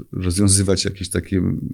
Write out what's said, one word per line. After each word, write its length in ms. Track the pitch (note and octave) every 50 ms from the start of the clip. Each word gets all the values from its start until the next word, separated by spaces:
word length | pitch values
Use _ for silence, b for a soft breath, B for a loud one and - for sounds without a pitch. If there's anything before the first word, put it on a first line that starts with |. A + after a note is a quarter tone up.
| - -
rozwiązywać 760 | - F#2+ F#2 F#2 F2 F#2+ G2+ F#2+ F#2+ G2 G2 F#2+ F#2+ F2 -
jakieś 240 | G2 F#2 - F#2+ -
takie 320 | - F#2 - - F#2+ F#2 F2+ F#2 F#2 - - -